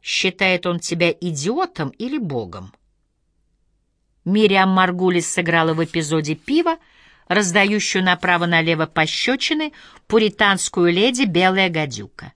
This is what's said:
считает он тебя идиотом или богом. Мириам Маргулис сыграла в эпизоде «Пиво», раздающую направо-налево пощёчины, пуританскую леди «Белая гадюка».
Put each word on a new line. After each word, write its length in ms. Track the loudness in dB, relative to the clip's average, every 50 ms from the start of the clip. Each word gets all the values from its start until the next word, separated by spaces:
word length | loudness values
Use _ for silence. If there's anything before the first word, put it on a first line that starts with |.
считает 640 | _ -6 -4 -2 -2 -2 -2 0 0 0 0 0 -2
он 140 | -4 -4 -4
тебя 300 | -4 -6 -2 0 0 0
идиотом 760 | 0 _ -6 -6 -6 -4 -4 -2 -2 -2 -4 -4 _ -8 -8 -8
или 280 | -8 _ -8 -8 -6 -6
богом. 560 | -6 -6 -6 -6 -8 -8 -12 -16 -16 -16 _ _ _ _ _ _ _ _ _ _ _ _ _ _ _ _ _ _ _ _ _ _ _ _ _ _ _ _ _ _ _
Мириам 440 | 0 2 4 4 4 4 4 4 4
Маргулис 640 | 4 4 2 2 2 0 0 2 2 2 -2 -2
сыграла 400 | -4 -2 0 2 2 2 2 2
в 100 | 0 -2
эпизоде 520 | -4 -2 -2 -4 -2 0 -2 -2 -2 -2 -6
«Пиво», 420 | -6 _ -2 0 0 0 0 -2 -4 _ _ _ _ _ _ _ _ _ _
раздающую 760 | 0 0 0 2 2 2 2 2 2 -2 -2 -2 -2 0 2
направо-налево 840 | 2 0 0 2 0 0 2 2 2 2 2 2 2 0 0 -2
пощёчины, 880 | -2 _ -2 -2 0 -2 -4 -2 -2 -2 -2 -2 -2 -2 -2 -4 -6 -8 -14 -20 -20 -20 -20 _
пуританскую 840 | _ 2 2 2 2 0 2 2 2 2 0 -4 -4 0 2 2 2
леди 320 | 2 2 0 0 2 0 -2
«Белая 460 | 0 2 2 2 2 2 2 0 0
гадюка». 640 | 0 -4 -4 -4 -8 -12 -14 -16 _ -20 -20 -20 _